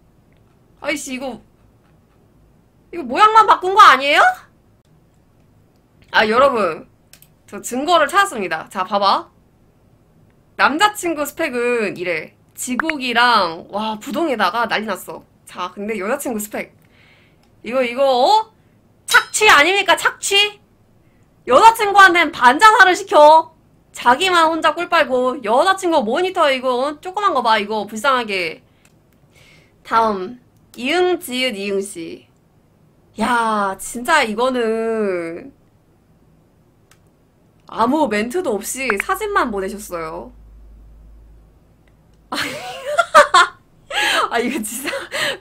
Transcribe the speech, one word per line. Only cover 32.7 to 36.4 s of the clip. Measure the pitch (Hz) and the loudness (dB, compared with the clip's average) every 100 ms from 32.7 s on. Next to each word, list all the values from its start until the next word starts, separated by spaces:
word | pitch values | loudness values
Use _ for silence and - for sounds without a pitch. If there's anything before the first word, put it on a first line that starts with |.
| _ _ _ _ - | _ _ _ _ -6
야, | 220 240 226 214 196 196 | -2 0 0 -2 -2 -6
진짜 | - 233 247 320 | -10 -10 -2 0
이거는 | 247 208 254 247 226 226 226 220 208 180 165 170 277 - _ _ _ _ _ _ _ _ | 0 -2 -2 -2 -2 -2 -4 -4 -4 -4 -8 -12 -16 -20 _ _ _ _ _ _ _ _